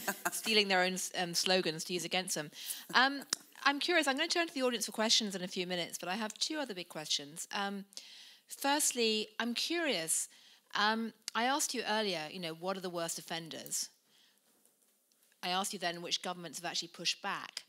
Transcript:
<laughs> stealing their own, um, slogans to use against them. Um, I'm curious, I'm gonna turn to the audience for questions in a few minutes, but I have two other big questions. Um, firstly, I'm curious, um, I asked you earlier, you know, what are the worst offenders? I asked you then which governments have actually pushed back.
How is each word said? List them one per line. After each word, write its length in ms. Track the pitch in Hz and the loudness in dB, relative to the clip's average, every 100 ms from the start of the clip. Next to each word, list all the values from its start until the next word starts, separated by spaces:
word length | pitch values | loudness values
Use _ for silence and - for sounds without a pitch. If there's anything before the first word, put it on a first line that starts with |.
| - | -2
<laughs> 200 | - 175 | -2 -2
stealing 340 | - - 214 202 | -2 2 4 6
their 160 | 185 | 6
own, 140 | 180 185 - - | 4 2 -4 -2
um, 180 | 175 | -2
slogans 500 | 165 - 185 180 156 | 0 4 4 2 -2
to 80 | - | -4
use 120 | 180 | -4
against 300 | 160 185 185 | 0 -2 -2
them. 160 | - 147 - - - - | -4 -6 -8 -10 -10 2
Um, 280 | 214 269 277 - - - - | 4 6 2 -4 -6 -6 2
I'm 160 | 277 285 | 2 2
curious, 300 | 302 349 285 | 4 4 6
I'm 80 | 269 | 2
gonna 100 | 339 | 2
turn 220 | 349 339 | 2 2
to 60 | |
the 80 | 277 | 2
audience 240 | 254 240 226 | 0 0 -2
for 60 | |
questions 440 | 214 220 - 214 185 | 0 4 4 4 -2
in 60 | |
a 40 | 180 | -4
few 200 | 190 180 | -4 -2
minutes, 300 | 180 165 - | -2 -2 -4
but 100 | 175 | -4
I 80 | 190 | -2
have 180 | 214 | -4
two 240 | - - 311 | -2 -2 -2
other 160 | 262 | -4
big 140 | 185 175 | -6 -8
questions. 580 | 165 151 - 143 165 - | -8 -2 -2 -4 -10 -6
Um, 300 | 208 202 202 196 - - - - - _ | -2 -2 -4 -8 -14 -16 -18 -20 -20 _
firstly, 800 | - 277 294 294 247 226 214 214 - | -4 2 4 2 4 4 4 0 -4
I'm 160 | 233 | -2
curious, 720 | 233 - 339 320 190 160 - - - - - _ | 0 0 0 2 0 2 0 -2 -10 -20 -20 _
um, 380 | - 208 220 226 - - 220 | 2 4 4 -2 -6 -6 0
I 80 | |
asked 280 | 240 285 - | 2 2 0
you 100 | 247 - | -2 0
earlier, 340 | 214 208 170 151 | 0 0 -2 -6
you 120 | 185 | -6
know, 140 | 170 | -8
what 220 | 160 180 196 | -6 -4 -4
are 40 | |
the 100 | 180 | -4
worst 300 | 170 170 - | -4 -4 -4
offenders? 680 | - 165 165 143 110 - - _ _ _ _ _ _ _ _ _ _ _ _ _ _ _ | -4 -6 -6 -10 -6 -4 -4 _ _ _ _ _ _ _ _ _ _ _ _ _ _ _
I 60 | 185 | 0
asked 220 | 185 202 | 0 0
you 60 | 202 | -2
then 240 | 175 170 | -2 -2
which 200 | 170 - | -2 -2
governments 360 | 190 180 170 131 | -2 -6 -8 -8
have 100 | 170 | -6
actually 200 | 143 170 | -4 -6
pushed 340 | - 170 - | -4 -2 -2
back. 400 | 202 170 131 - | -2 -4 -6 -10